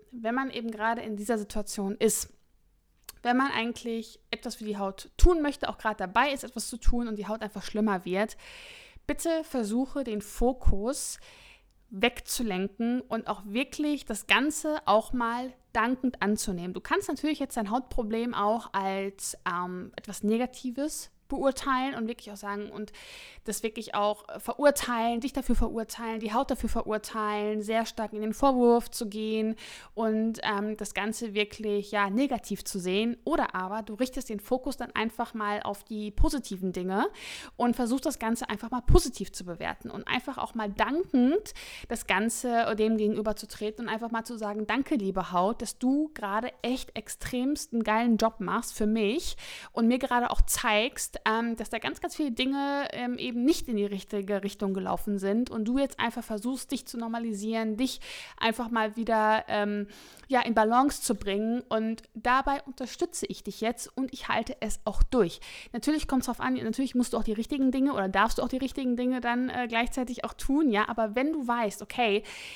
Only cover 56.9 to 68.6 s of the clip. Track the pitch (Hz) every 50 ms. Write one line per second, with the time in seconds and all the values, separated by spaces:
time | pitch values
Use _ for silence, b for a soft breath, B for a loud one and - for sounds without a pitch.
56.9 | - 233 226 226 226 233 233 233 214 196 208 220 226 226 226 220 214 214 262 254
57.9 | - B B B B B B B B - - 226 220 - 240 226 233 226 220 214
58.9 | 214 226 226 226 226 220 214 214 220 220 - - - 208 208 208 208 208 202 202
59.9 | B B B B B B B - 262 247 - - 220 220 214 220 233 247 269 294
60.9 | - - - - 233 - - 202 196 202 214 226 233 247 - - - 220 220 220
61.9 | 226 - - - - 220 - 247 254 269 277 285 277 277 - 269 254 - 262 226
62.9 | - - 349 349 - - - - - - - 214 196 - 220 226 247 - - -
63.9 | - - 269 - - - - - - 220 220 - 262 - - 208 214 - - 214
64.9 | 196 - - - - 247 175 170 - B B B B B B B - 233 - 285
65.9 | 311 302 - - 269 254 - - 240 - - 254 254 247 - 220 214 - 269 247
66.9 | - 247 247 - - 226 214 226 214 214 226 - 294 269 269 262 247 269 262 285
67.9 | 277 - 190 190 190 196 208 226 - - - 233 262 262